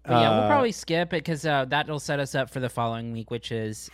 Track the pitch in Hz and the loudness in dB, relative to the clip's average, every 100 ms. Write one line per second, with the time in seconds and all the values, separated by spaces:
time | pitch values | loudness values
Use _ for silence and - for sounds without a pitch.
0 | - 120 113 110 107 277 240 - - 165 | 2 6 6 4 4 4 2 -2 -2 0
1 | 175 170 170 151 160 143 131 147 147 151 | 0 -2 -2 -2 0 0 2 0 0 -4
2 | - 143 139 139 131 135 123 - 117 113 | -2 -2 -2 -2 -2 -2 -4 -2 -2 -2
3 | 117 113 110 117 - 113 110 107 - | -6 -8 -6 -8 -6 -4 -4 -8 -14